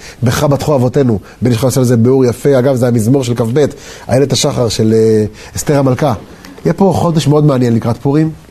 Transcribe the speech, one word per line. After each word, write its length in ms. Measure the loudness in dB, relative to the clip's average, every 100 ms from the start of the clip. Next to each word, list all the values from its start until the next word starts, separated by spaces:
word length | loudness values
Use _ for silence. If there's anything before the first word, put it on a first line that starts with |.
| -12 -4
בך 200 | -2 0
בטחו 320 | 0 0 0 0
אבותינו, 440 | 0 0 0 -2 -6 -4
בן 100 | -2
איש 60 | 0
חי 80 | 0
עושה 140 | 0
על 60 | 2
זה 120 | 2
ביאור 280 | 2 2 2
יפה, 340 | 0 0 2
אגב, 160 | 2 0
זה 120 | 0
המזמור 360 | 0 2 0
של 120 | 0 -4
כ"ב, 300 | -2 0 -2 -4 -20 -16 -4
איילת 240 | 0 0
השחר 360 | 0 -2 -2 -2
של, 240 | 0 2
אה, 320 | 2 2 2 0 -6 -14 -8
אסתר 220 | -2 0
המלכה. 360 | 0 0 -2 -4 -10 -20 -20 -6 -4
יהיה 80 |
פה 200 | 0 0 0
חודש 320 | 0 0 2
מאוד 180 | 2 2
מעניין 300 | 2 0 0
לקראת 220 | -2 -4
פורים, 340 | -2 0 -2 -6 -18